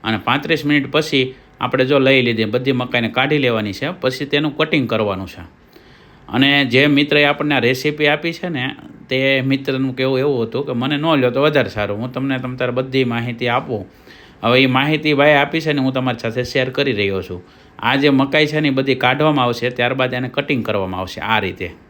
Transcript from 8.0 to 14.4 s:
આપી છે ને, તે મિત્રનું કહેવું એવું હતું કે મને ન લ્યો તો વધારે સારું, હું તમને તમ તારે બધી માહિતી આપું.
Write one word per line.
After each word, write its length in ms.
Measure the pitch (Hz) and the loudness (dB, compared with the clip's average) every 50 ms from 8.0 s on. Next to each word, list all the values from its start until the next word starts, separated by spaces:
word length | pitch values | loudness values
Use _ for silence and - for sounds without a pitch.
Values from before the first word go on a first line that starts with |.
| 151 | 0
આપી 260 | 147 151 151 170 170 | 0 0 0 -2 -6
છે 160 | 165 - - 180 | -6 -6 -6 -6
ને, 280 | 165 131 123 135 - - - - - - - - | -4 -4 -6 -6 -8 -12 -18 -20 -20 -20 -8 -4
તે 320 | 127 131 135 135 135 135 | -2 0 2 2 2 2
મિત્રનું 560 | 131 135 135 135 135 - 131 131 135 131 127 | 2 0 -2 0 0 -4 -2 -2 -2 -4 -2
કહેવું 220 | 131 131 131 131 127 | -2 -2 0 0 0
એવું 280 | 135 147 139 120 113 | 0 0 0 0 -2
હતું 200 | 113 - 127 143 | -2 -4 -6 -4
કે 60 | 143 | -4
મને 240 | 127 117 127 139 147 | -4 -2 -2 -2 -2
ન 180 | 143 151 165 160 | -2 0 2 2
લ્યો 160 | 139 127 123 | 2 2 2
તો 120 | 113 131 | 2 2
વધારે 260 | 143 156 151 143 120 - | 2 2 2 2 0 0
સારું, 320 | - 107 104 101 101 104 | -2 -4 -4 -4 -4 -6
હું 120 | 117 127 | -6 -6
તમને 260 | 131 131 135 139 135 127 | -6 -6 -4 -4 -4 -4
તમ 180 | 131 127 127 | -6 -8 -6
તારે 160 | 127 131 123 | -4 -4 -2
બધી 320 | 123 123 127 135 131 135 127 | -2 -4 -4 -2 0 0 0
માહિતી 440 | 120 117 117 117 123 117 117 123 120 | 0 -2 -4 -4 -6 -6 -4 -2 -2
આપું. 380 | 120 131 131 - 120 101 95 - - - - - - - - - - - | 0 -2 -2 -4 -6 -8 -8 -12 -18 -20 -20 -20 -20 -20 -20 -20 -14 -4